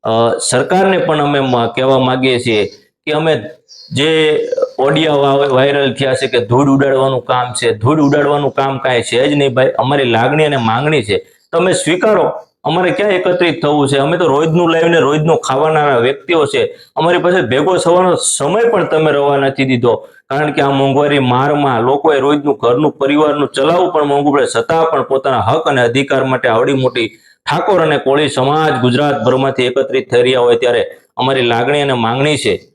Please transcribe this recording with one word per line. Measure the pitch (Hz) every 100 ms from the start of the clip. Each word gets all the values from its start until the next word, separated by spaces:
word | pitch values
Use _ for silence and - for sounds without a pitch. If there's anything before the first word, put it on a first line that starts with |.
અ, | 110 113 117 117
સરકારને | - 127 - 185 196 185
પણ | - 151
અમે | 143 143
મ-, | 135 120 117
કહેવા | 135 131 131
માંગીએ | 127 131 131 123
છીએ | 131 107 95 - _ _ -
કે |
અમે | 151 160 143 - - _ - -
જે | - 160 160 156 151 - - - -
ઓડિયો | 139 151 160
વા-, | 143 139 139 139
વાયરલ | 127 139 143 139
થયા | 120 139
છે | 127 127
કે | 120
ધૂળ | 107 123 143
ઉડાડવાનું | 135 139 135 135 131
કામ | - 127 123
છે, | 113 117
ધૂળ | 110 117 156
ઉડાડવાનું | 143 147 143 143 143
કામ | - 139 135
કાંઈ | 131 123
છે | 117 120 143
જ |
નહીં | 143 139
ભાઈ. | 123 135 -
અમારી | 127 143
લાગણી | 127 113 131 151
અને | 156 139
માંગણી | 113 113 147 151
છે, | 104 92 - _ _
તમે | 170 185
સ્વીકારો. | 170 151 175 220 196 135 - - _
અમારે | 143 170 180
ક્યાં | 156 208
એકત્રિત | 185 185 180 170 143
થવું | 147 151 139
છે? | 139
અમે | 143 175
તો | 170
રોજનું | 139 160 165 170
લાવીને | 165 170 170
રોજનું | 135 156 156 156
ખાવાના | - 135 156 156 147 127
વ્યક્તિઓ | 120 139 - 170 143
છે, | 135 107 - - -
અમારી | 160 180
પાસે | 180 180
ભેગો | 127 131 147 180
થવાનો | 170 175 180
સમય | 170 - - 143 208
પણ | 233 208
તમે | 160 156 156
રવા | 143 143 139
નથી | 135 135
દીધો, | 135 127 120 107 - - _
કારણ | 139 151
કે | 143
આ | 143
મોંઘવારી | 139 139 135 147 143
મારમાં | 127 123 143 147 139 120
લોકોએ | 120 143 160 143
રોજનું | 139 147 143
ઘરનું, | - 120 123 151
પરિવારનું | - 139 147 151 143 139
ચલાવવું | - 143 175 180
પણ | 156
મોંઘું | 143 143 143
પડે, | 139 120 -
છતાં | 156 160 160
પણ | 139
પોતાના | 120 135 135 127
હક | 110 143 -
અને | 135
અધિકાર | 120 127 139 170
માટે | 135 127 -
આવડી | 127 139
મોટી | 135 127 123 110 - _ _ -
ઠાકોર | 156 - 185
અને | 156 143
કોળી | 131 139 147
સમાજ | - 135 156 156 127
ગુજરાતભરમાંથી | 123 123 147 143 113 127 135 131
એકત્રિત | 123 131 127 131 -
થઈ | 120
રહ્યા | 123 127
હોય | 120 117
ત્યારે | 120 120 - - _ -
અમારી | 123 135
લાગણી | 143 117 123 147
અને | 139
માંગણી | 127 113 123 147 151
છે | - 92 -